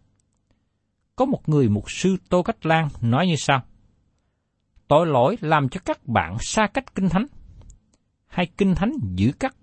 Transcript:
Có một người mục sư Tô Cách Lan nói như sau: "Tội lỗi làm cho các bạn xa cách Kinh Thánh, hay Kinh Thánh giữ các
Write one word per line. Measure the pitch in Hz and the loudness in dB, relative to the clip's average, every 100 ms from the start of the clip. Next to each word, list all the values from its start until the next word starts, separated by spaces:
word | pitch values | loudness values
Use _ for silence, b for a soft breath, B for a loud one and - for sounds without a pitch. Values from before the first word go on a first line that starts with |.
| _ _ _ _ _ _ _ _ _ _ _ - | _ _ _ _ _ _ _ _ _ _ _ -2
Có | 277 | -2
một | 233 - | 0 0
người | 151 120 | 2 2
mục | 104 - | 0 -4
sư | - 185 190 - | -4 -2 -2 -2
Tô | 180 | -2
Cách | 175 - 160 | -2 -4 0
Lan | 160 156 - | 0 0 -2
nói | 117 123 180 | 0 0 0
như | 151 | 0
sau: | - 135 - _ _ _ _ _ _ _ _ _ _ _ - | 0 -2 -2 _ _ _ _ _ _ _ _ _ _ _ 0
"Tội | 147 165 | 2 4
lỗi | 135 127 233 | 4 2 0
làm | 156 156 135 | 0 0 0
cho | - - | -4 -6
các | 311 - | -6 -2
bạn | 113 82 101 | -2 -2 -4
xa | - - 208 | -4 0 0
cách | - 262 - | -2 -8 -4
Kinh | 190 | -2
Thánh, | 170 262 - - - - - _ _ _ _ _ | -2 -4 -10 -20 -20 -20 -20 _ _ _ _ _
hay | - 175 - | -6 -6 0
Kinh | 196 156 | 0 2
Thánh | 202 302 104 90 | 0 -2 -6 0
giữ | 104 - | 0 0
các | 269 - | -6 -8